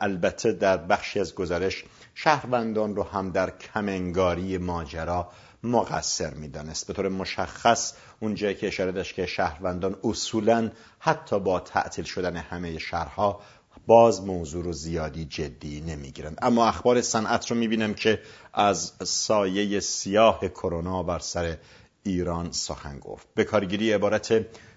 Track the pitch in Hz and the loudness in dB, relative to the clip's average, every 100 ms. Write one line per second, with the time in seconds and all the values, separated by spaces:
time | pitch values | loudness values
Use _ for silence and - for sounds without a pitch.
0 | 104 95 92 - 117 95 98 95 85 101 | 0 0 0 0 0 2 4 2 2 0
1 | - - 90 - 90 85 95 - - - | 0 -4 -4 -4 -2 0 -2 -4 -10 -20
2 | - - - 147 120 123 113 107 107 101 | -20 -4 2 2 2 0 0 0 0 -2
3 | 92 101 95 87 90 - - 110 104 95 | -2 -2 -2 0 0 -2 -8 -4 -2 -2
4 | 90 87 92 87 95 92 87 85 78 82 | -2 2 2 2 -2 -4 -2 -4 -6 -6
5 | 80 87 87 - - - 113 120 98 - | -4 -4 -4 -10 -20 -10 0 2 2 -2
6 | - - 80 69 76 73 76 80 - 98 | -4 -4 -4 -8 -12 -12 -10 -10 -8 -4
7 | 95 95 92 - 95 - 117 113 - - | -2 -2 -4 -6 -6 2 4 4 2 -8
8 | - - 110 98 104 92 101 87 92 92 | -20 -8 -6 -2 -2 0 -2 -2 -2 -2
9 | 90 - 90 - 90 82 92 90 95 98 | -4 -4 -4 0 -2 -2 -4 -2 -2 -2
10 | 117 101 - 113 104 117 113 - - - | -4 -4 -2 0 4 4 2 -6 -18 -6
11 | - 156 - 104 95 87 - 98 - - | 0 0 0 -2 2 0 0 -2 -2 -4
12 | 82 - 90 85 78 87 87 80 - 85 | -8 -4 -4 -4 -8 -8 -8 -8 -6 -6
13 | 80 - 101 101 - - _ - - 113 | -6 0 0 0 -10 -20 _ -6 6 10
14 | 120 95 98 92 80 82 87 80 78 82 | 10 6 -2 -4 -4 -6 -6 -6 -6 -4
15 | 78 73 78 - 76 60 78 73 80 76 | -4 -6 -8 -6 -8 -8 -12 -10 -8 -10
16 | 69 - 76 82 123 117 113 85 120 123 | -10 -12 -12 -2 2 4 4 4 4 4
17 | - 113 107 117 - 117 117 110 107 101 | 4 0 2 0 0 0 0 0 -2 0
18 | 113 107 - - - - 101 92 - - | 2 2 -2 -20 -6 2 2 2 -2 -8
19 | 92 - - 110 98 95 104 101 92 - | -6 -2 2 2 2 2 0 0 -2 -4
20 | 95 101 113 98 95 - 98 85 85 92 | 2 6 6 6 0 -4 -4 -4 -4 -4
21 | 85 85 - 87 85 80 - - - _ | -2 -4 -4 -4 -4 -4 -12 -20 -20 _
22 | - 90 87 85 85 73 - 71 73 69 | -2 0 0 -2 -4 -6 -6 -8 -10 -12
23 | - 50 - - 110 - 95 98 110 104 | -14 -16 -4 0 2 2 2 0 2 2
24 | 101 107 - 113 110 - - | 2 0 2 2 2 -8 -20